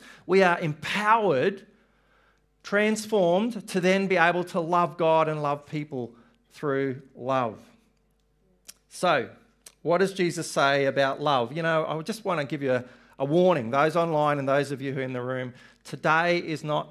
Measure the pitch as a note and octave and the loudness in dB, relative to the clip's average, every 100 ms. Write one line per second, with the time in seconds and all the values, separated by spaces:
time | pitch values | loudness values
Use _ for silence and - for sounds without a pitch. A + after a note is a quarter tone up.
0 | - - - F#3+ F#3 E3+ D#3+ D3+ - F#3 | -20 -20 0 4 6 4 -2 -4 -6 -2
1 | G#3 A3+ G#3 C3+ E3 G#3 - _ _ _ | 4 4 4 2 2 -2 -12 _ _ _
2 | _ _ _ _ _ _ - G3+ G#3+ A3 | _ _ _ _ _ _ -4 0 2 0
3 | - G#3+ F3 F3+ A#3 G#3 - F#3 F3+ F#3+ | 0 2 4 4 0 -4 -4 0 2 2
4 | G3 F#3 E3 F3 F3 F#3 D#3+ F3 F3 D3+ | 2 0 0 -2 -4 -6 -2 0 -2 -2
5 | E3 D#3+ D#3 D3+ D3 D3 - D#3 D3+ C3+ | 0 2 0 -2 -4 -6 -8 -10 -8 -10
6 | A#2 - _ _ _ - D3+ C3+ C#3 C3 | -10 -14 _ _ _ -10 -4 -2 -4 -6
7 | - - B2 C3 A#2+ G2 - _ _ _ | -14 -14 -4 -2 -2 -6 -18 _ _ _
8 | _ _ _ _ _ _ - - _ - | _ _ _ _ _ _ -20 -20 _ -4
9 | F3+ D3 G#2 - _ _ - _ - F3 | 0 0 -2 -12 _ _ -20 _ -2 2
10 | F#3+ F#3+ F3 D#3+ D#3 - C#3 C#3 C3+ C3 | 2 0 -2 -2 -6 0 2 2 0 2
11 | C3+ C3+ D3+ C3+ A#2 D3+ E3 D#3+ D#3 D3+ | 0 0 0 0 0 -4 -2 -2 -2 -6
12 | D#3 - G3 E3+ C#3 D3+ C#3 B2+ B2 - | -6 -8 -4 -4 -4 -4 0 -2 -2 -16
13 | _ - C#3 E3 F3+ E3 A2+ C#3 D#3+ E3+ | _ -8 0 4 4 4 0 2 2 2
14 | E3+ D3+ D3+ D3 C3+ C#3 C3+ C3+ C#3 C3+ | 0 2 2 0 0 0 0 -4 -6 -6
15 | C3 B2+ B2 C3 B2+ B2 - _ - C#3+ | -6 -6 -6 -6 -8 -12 -20 _ -16 -4
16 | E3 D#3 F3 F3 E3 D3+ D3+ D3+ D3 | 2 2 2 0 -2 -6 -2 -4 -4